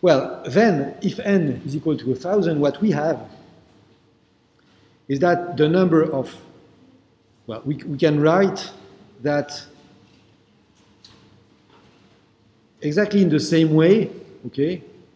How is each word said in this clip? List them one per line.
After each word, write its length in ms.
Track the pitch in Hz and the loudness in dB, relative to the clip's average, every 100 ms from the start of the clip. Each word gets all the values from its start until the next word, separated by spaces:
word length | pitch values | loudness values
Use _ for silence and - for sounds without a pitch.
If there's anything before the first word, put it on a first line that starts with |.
Well, 420 | 180 143 - - - | 4 2 0 -8 -2
then, 520 | 135 226 160 135 - | 2 2 2 -4 -6
if 160 | 196 - | -6 -4
n 420 | 202 196 156 123 - | 0 0 0 -4 -8
is 120 | 143 | -6
equal 200 | 160 135 | -4 -4
to 140 | 117 | -4
a 40 | 127 | -6
thousand, 440 | 175 208 170 151 | -2 -2 0 0
what 220 | 151 156 | -2 0
we 100 | 214 | -2
have 300 | 147 156 147 - - - _ _ _ _ _ _ _ _ _ _ _ _ _ _ _ _ | 0 -2 -4 -8 -20 -20 _ _ _ _ _ _ _ _ _ _ _ _ _ _ _ _
is 120 | 139 | -2
that 360 | 175 175 - 139 | 0 0 -2 0
the 140 | 151 | 0
number 340 | 180 185 160 | 2 2 2
of, 320 | 160 139 127 - - - _ _ _ _ _ _ _ _ - | 0 -2 -8 -12 -20 -20 _ _ _ _ _ _ _ _ -14
well, 140 | 110 | -12
we, 120 | 139 147 | -8 -8
we 220 | - 139 | -8 -2
can 220 | 160 151 | 0 2
write 500 | 151 175 196 - - - - - - - | 2 4 2 -2 -12 -18 -20 -20 -20 -10
that 420 | 127 147 143 - - - _ _ _ _ _ _ _ _ _ _ _ _ - _ _ _ _ _ _ _ _ _ _ _ _ _ _ _ _ _ | -4 -4 -6 -12 -18 -20 _ _ _ _ _ _ _ _ _ _ _ _ -20 _ _ _ _ _ _ _ _ _ _ _ _ _ _ _ _ _
exactly 400 | 151 156 208 202 | -4 0 0 2
in 80 | 180 | 2
the 100 | 151 | 2
same 340 | - 165 160 | 0 2 4
way, 380 | 156 165 214 185 - - - 120 | 4 6 4 2 -8 -20 -16 -14
okay? 360 | - 147 180 - - _ | -4 -4 -4 -12 -20 _